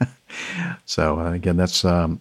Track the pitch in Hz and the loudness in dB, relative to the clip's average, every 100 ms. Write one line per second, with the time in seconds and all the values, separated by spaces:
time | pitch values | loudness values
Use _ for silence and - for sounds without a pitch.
0 | - - - - - 180 175 - - - | -4 -4 -18 -12 -10 -8 -8 -8 -6 0
1 | 78 80 85 87 90 87 90 - 92 87 | 0 0 -2 -2 2 2 2 2 2 2
2 | 82 82 | 2 -2